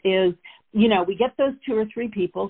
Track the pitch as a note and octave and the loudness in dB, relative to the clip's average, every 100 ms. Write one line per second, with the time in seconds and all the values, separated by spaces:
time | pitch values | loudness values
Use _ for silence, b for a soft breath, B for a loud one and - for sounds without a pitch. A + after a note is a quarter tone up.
0 | G3 F#3+ F#3 F3 B B _ G#3+ A3+ G3 | 0 2 0 -2 B B _ 2 4 4
1 | F3 G3 B3+ - C#4 C4+ - A3 G#3+ A3+ | 0 -2 -2 0 -2 -2 -4 -4 -4 -6
2 | A#3+ G#3 F3+ F#3 | -8 -4 -4 -4